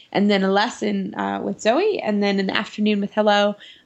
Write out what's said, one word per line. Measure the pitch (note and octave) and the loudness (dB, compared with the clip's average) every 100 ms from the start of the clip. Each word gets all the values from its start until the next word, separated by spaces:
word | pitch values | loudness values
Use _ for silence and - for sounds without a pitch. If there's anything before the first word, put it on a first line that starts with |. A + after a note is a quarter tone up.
| - | -6
and | - G3+ | 0 2
then | G3+ | 2
a | F#3+ | 2
lesson, | G3 A3+ - G#3+ G3+ F#3+ - | 2 0 -2 -4 -2 -4 -6
uh, | G3 G3 | -4 -4
with | G3+ G3 | -6 -2
Zoe, | G#3 C4 G#4+ - | 0 2 2 -2
and | - G#3 | -2 0
then | G3+ G3 | 0 0
in | F#3+ | 0
the | - | -2
afternoon | - - G#3 G#3 | -4 -2 0 0
with | G3+ | -2
Hello, | - G#3 G3+ G3+ G#3 - - | 0 2 4 2 -2 -10 -20